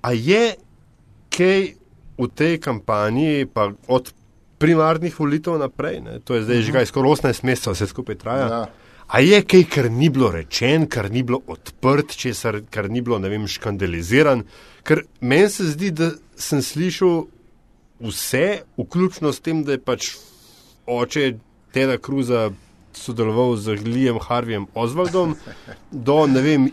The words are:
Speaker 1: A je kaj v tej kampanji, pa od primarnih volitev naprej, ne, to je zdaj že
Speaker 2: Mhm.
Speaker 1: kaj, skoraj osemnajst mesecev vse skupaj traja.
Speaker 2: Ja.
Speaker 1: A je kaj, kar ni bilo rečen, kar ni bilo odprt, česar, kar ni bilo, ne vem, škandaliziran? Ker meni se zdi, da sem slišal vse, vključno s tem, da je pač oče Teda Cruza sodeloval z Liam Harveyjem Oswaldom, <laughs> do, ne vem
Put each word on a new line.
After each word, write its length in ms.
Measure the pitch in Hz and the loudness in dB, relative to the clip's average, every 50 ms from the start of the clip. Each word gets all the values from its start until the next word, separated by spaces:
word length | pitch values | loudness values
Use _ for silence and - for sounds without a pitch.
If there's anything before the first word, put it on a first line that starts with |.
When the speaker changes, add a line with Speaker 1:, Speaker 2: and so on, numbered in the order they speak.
| - | -2
Speaker 1:
A 80 | 123 | -2
je 420 | 123 113 117 151 190 220 233 226 185 - - _ _ _ _ _ _ _ _ _ - _ _ _ | -2 -2 2 2 2 2 2 0 -2 -6 -16 _ _ _ _ _ _ _ _ _ -20 _ _ _
kaj 460 | - - 175 185 196 190 190 160 - _ _ _ _ _ _ - - | -2 2 2 4 4 2 0 -2 -8 _ _ _ _ _ _ -20 -6
v 160 | - 123 120 | -6 -6 -6
tej 260 | - - 147 165 170 160 | -2 0 0 0 0 -2
kampanji, 880 | 165 147 123 104 92 - 110 104 104 107 113 131 156 156 151 143 135 | -2 -4 -6 -4 -2 -2 0 0 0 0 2 2 2 2 0 0 -2
pa 220 | 131 _ 113 104 101 101 - - | -4 _ -2 -2 -2 -2 -8 -2
od 280 | - 127 127 127 - - _ _ _ _ _ _ _ _ _ | 0 0 0 0 -4 -20 _ _ _ _ _ _ _ _ _
primarnih 540 | 151 160 170 160 156 160 165 160 170 170 - | 2 4 4 4 4 2 2 0 -2 -6 -4
volitev 400 | - 151 143 143 156 156 175 170 | -2 -2 0 0 -2 -2 -2 -2
naprej, 440 | 156 139 135 - - 139 - - - | -2 -4 -4 -6 -8 -8 -6 -8 -10
ne, 180 | - 110 113 120 | -12 -14 -16 -16
to 160 | - - 123 | -6 -2 -2
je 80 | 117 | -2
zdaj 140 | 110 110 120 | 0 2 0
že 60 | 120 | 0
Speaker 2:
Mhm. 100 | 110 120 147 | 2 2 2
Speaker 1:
kaj, 120 | 131 117 | 0 0
skoraj 240 | - - 135 131 135 | 0 0 0 2 4
osemnajst 320 | 151 147 - 135 117 - | 2 4 2 0 -2 0
mesecev 300 | - 127 127 120 - 113 | 0 -2 -2 0 -2 -6
vse 140 | 95 87 104 | -4 -4 -4
skupaj 280 | 98 - - 90 - 104 | -6 -6 -10 -10 -10 -10
traja. 300 | 92 - 110 120 135 135 | -10 -6 -4 -4 -2 -2
Speaker 2:
Ja. 200 | 120 117 117 110 104 - - - - - - - - | -2 -2 -4 -6 -8 -12 -20 -20 -20 -20 -20 -10 0
Speaker 1:
A 100 | - 113 | 2 4
je 180 | 135 175 208 208 | 6 6 6 4
kaj, 240 | 196 - - 185 170 | 4 6 6 6 6
kar 220 | - - 143 127 117 | 6 2 0 0 0
ni 200 | 113 123 147 165 | 0 2 2 2
bilo 200 | 131 135 127 107 | 4 2 2 0
rečen, 560 | 85 85 78 - - - 120 127 147 160 160 | 0 -4 -8 -6 -4 -2 0 2 2 2 0
kar 220 | 151 - 123 98 98 | 0 -2 -4 -4 -2
ni 140 | 110 123 | -2 -4
bilo 180 | 127 117 123 120 - | -2 -2 -4 -4 -4
odprt, 680 | - 82 - _ - - - - 131 139 147 147 - | -10 -14 -14 _ -20 -14 -2 0 2 2 2 0 -2
česar, 480 | - - - 131 110 - - 117 107 107 110 | -8 -8 -6 -6 -6 -4 -4 -4 -4 -4 -10
kar 240 | - - 110 98 98 | -8 -8 -6 -6 -4
ni 100 | 110 123 | -4 -4
bilo, 180 | 120 120 120 104 | -2 -2 -2 -2
ne 100 | 95 95 | -2 -4
vem, 180 | 104 107 107 | -4 -4 -4
škandaliziran? 960 | 95 - - - 107 101 95 98 90 85 85 85 85 113 139 156 147 135 120 107 - - - - - - - | -6 -8 -6 -6 -6 -4 -2 -2 -2 -2 -4 -2 2 4 4 4 4 2 0 -2 -8 -16 -20 -20 -20 -20 -16
Ker 200 | _ - 156 151 - _ _ _ | _ 0 0 0 0 _ _ _
meni 300 | - 123 131 160 196 208 | 0 2 4 6 4 4
se 160 | 202 - 190 | 2 -2 -2
zdi, 240 | 160 147 151 196 202 | -2 -2 -2 -4 -4
da 200 | 165 151 170 170 156 - _ _ | -2 0 -2 -2 -2 -8 _ _
sem 280 | _ - - - 156 139 | _ -12 -6 -2 -2 -2
slišal 640 | 131 - - 147 175 185 170 - 190 180 170 165 - - _ _ _ _ _ _ _ _ _ _ _ _ _ _ | -2 -2 -4 -4 -4 -4 -2 2 2 2 2 2 -2 -6 _ _ _ _ _ _ _ _ _ _ _ _ _ _
vse, 440 | - - - - - - - 127 160 196 208 175 147 _ _ | -10 -10 -8 -6 -6 -4 0 0 0 0 -2 -4 -8 _ _
vključno 580 | - 120 - - 175 185 185 - - 160 147 | -10 -10 -4 -2 0 0 0 -2 -2 -2 -2
s 80 | 135 - | -2 -2
tem, 220 | - 165 160 160 | -4 -4 -4 -2
da 100 | 151 143 | -2 -2
je 60 | 139 131 | -4 -4
pač 300 | - - 123 - - - - - - - - _ - - - _ _ _ _ _ _ | -2 -4 -4 -4 -4 -10 -12 -14 -20 -20 -20 _ -20 -20 -20 _ _ _ _ _ _
oče 480 | - 120 120 123 123 - 156 143 131 123 113 _ _ _ _ _ _ - | -4 -2 -2 -2 -2 -2 -2 -2 -2 -2 -6 _ _ _ _ _ _ -2
Teda 220 | 131 135 135 127 | 0 0 0 0
Cruza 540 | 117 - - 135 135 131 117 123 117 110 107 98 - - _ _ _ _ _ | -4 -4 -6 -4 -4 0 0 0 0 0 -2 -4 -8 -20 _ _ _ _ _
sodeloval 640 | - - - - 120 113 117 110 110 117 127 123 120 | -20 -14 -10 -8 -4 -2 0 0 2 2 2 2 0
z 220 | 107 101 110 107 | -2 -2 -4 -4
Liam 420 | 101 104 117 117 127 135 127 117 110 | -4 -4 -4 -2 0 0 0 0 -2
Harveyjem 480 | - - 120 120 120 117 113 101 101 - | -4 -4 -4 -4 -2 -4 -6 -6 -6 -8
Oswaldom, 640 | - 113 120 117 131 165 180 170 170 185 175 165 151 - - - 110 - - | -4 -4 -4 -2 0 -2 -2 0 0 0 0 0 -2 -6 -10 -20 -20 -20 -20
<laughs> 260 | - 104 - - - - 131 | -20 -20 -20 -20 -14 -12 -4
do, 220 | 117 131 143 156 156 | 0 2 4 4 6
ne 160 | 143 135 131 | 6 4 4
vem 240 | 131 151 156 143 131 139 | 4 4 4 4 4 2